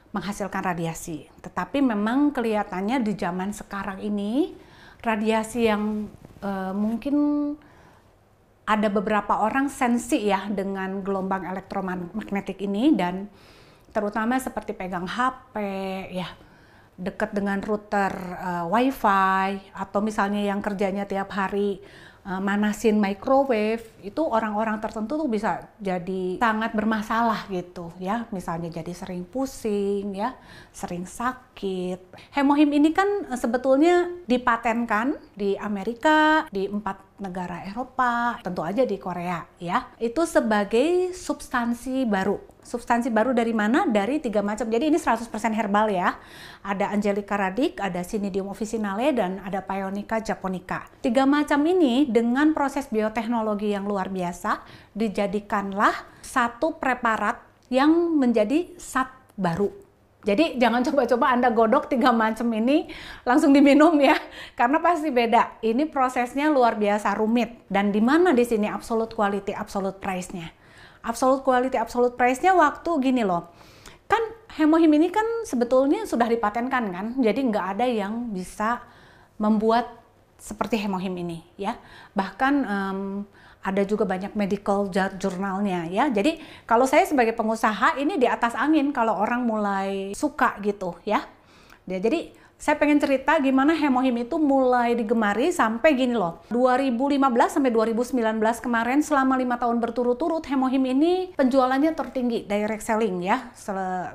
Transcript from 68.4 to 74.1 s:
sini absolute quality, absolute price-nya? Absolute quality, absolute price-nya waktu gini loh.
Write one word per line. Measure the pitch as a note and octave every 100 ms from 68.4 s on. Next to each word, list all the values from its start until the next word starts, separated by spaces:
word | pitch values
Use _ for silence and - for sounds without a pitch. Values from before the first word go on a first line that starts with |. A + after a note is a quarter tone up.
sini | A#3 A3 G#3
absolute | F3+ - A3+ A3
quality, | - G3+ G3+ G3
absolute | F#3 - G3+ F#3+ F#3
price-nya? | G3+ F#3 F3 F3+ E3 - - - - - A3+
Absolute | A#3 C4 C4+ C4+
quality, | B3 B3+ A#3+
absolute | A3+ B3 B3 A#3+
price-nya | B3 C4 F4+ F#4
waktu | D4 C#4 E4 E4
gini | C4 B3+
loh. | G3+ E3+ - - - - - - _